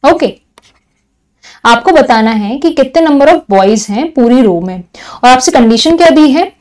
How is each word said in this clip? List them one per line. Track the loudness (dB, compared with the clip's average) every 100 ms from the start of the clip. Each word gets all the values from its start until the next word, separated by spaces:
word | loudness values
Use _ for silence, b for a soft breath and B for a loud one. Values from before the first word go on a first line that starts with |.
ओके। | 0 0 -2 -6 _ _ _ _ _ _ _ _ _ _ b b -2
आपको | 0 2
बताना | 0 2 0 0
है | -2 -6 -4
कि | -4
कितने | -2 -2 0
number | 0 2 2
of | 0 0
boys | 0 0 -2 -4
हैं | -8 -6
पूरी | -2 0 2
रो | 0 -2
में। | -6 -12 -18 B B B
और | 2
आपसे | 2 0
condition | 0 2 0 0 2
क्या | 2
दी | 4 2
है? | 0 -4 _